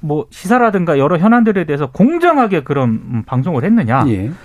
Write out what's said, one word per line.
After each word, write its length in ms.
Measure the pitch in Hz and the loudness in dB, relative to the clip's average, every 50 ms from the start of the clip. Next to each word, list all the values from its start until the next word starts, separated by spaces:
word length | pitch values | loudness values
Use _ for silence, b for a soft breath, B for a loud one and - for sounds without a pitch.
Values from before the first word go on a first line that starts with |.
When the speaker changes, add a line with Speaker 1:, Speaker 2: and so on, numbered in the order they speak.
Speaker 1:
뭐 260 | - 151 147 156 - - | -6 -4 -4 -4 -6 -8
시사라든가 720 | - - - 185 233 254 240 220 196 190 175 165 151 139 | -12 -10 -4 0 0 2 2 2 0 0 0 0 2 2
여러 180 | 135 151 180 160 | 2 2 2 2
현안들에 480 | 180 220 233 240 226 220 208 196 170 | 2 4 4 4 2 2 0 0 -2
대해서 240 | 156 147 143 147 131 | -2 -4 -4 -4 -4
공정하게 760 | - - 190 269 339 339 339 349 320 285 247 208 196 156 127 | 0 2 2 2 2 2 2 2 2 2 2 0 0 -2 -2
그런, 260 | - 143 139 131 120 | -2 -2 -2 0 -2
음, 320 | 110 107 - 113 127 113 110 | -2 -4 -6 -6 -8 -8 -6
방송을 380 | - 131 127 135 180 170 123 123 | -4 -4 -4 -2 -2 -2 -2 0
했느냐, 420 | 196 226 233 170 110 123 135 120 135 | 2 2 2 2 2 0 0 0 0
Speaker 2:
예. 240 | 110 92 98 123 175 B B | 0 -2 -4 -6 -8 B B